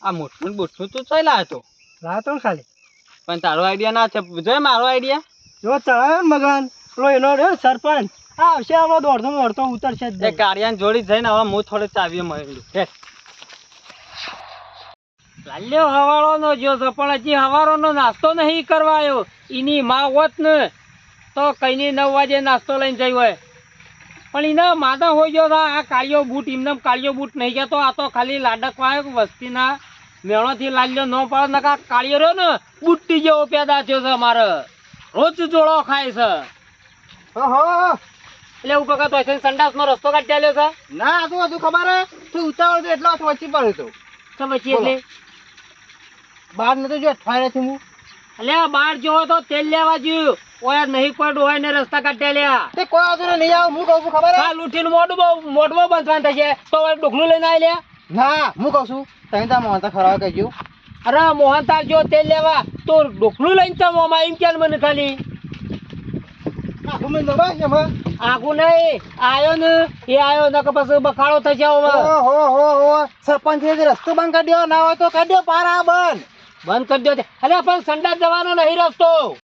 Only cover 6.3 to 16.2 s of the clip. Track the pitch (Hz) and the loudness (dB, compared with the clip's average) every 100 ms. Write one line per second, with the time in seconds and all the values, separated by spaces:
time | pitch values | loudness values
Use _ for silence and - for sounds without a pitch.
6.3 | 294 277 277 262 _ _ - 269 269 269 | 0 0 -2 -4 _ _ -2 0 2 2
7.3 | 277 330 349 254 254 294 302 214 _ _ | 2 0 2 0 0 -2 -2 -4 _ _
8.3 | - 339 320 233 320 320 320 285 254 233 | 0 2 2 0 2 4 2 2 0 -2
9.3 | 285 247 214 262 240 269 226 240 190 214 | -2 -2 -2 -6 -4 -6 -6 -10 -4 -6
10.3 | - 208 190 220 220 202 226 196 214 233 | -2 -2 0 -4 -2 -2 -2 0 -2 0
11.3 | 214 220 196 208 208 208 - 180 175 175 | 0 0 -2 -4 -6 -4 -4 -4 -6 -8
12.3 | 151 143 131 117 185 180 - - _ _ | -10 -12 -18 -10 -6 -6 -8 -20 _ _
13.3 | - - - _ _ _ - - - - | -20 -20 -20 _ _ _ -20 -20 -16 -16
14.3 | - - - - - - - _ _ _ | -16 -20 -20 -20 -20 -20 -20 _ _ _
15.3 | - - 139 214 294 311 277 285 302 | -20 -18 -16 -4 2 2 4 4 4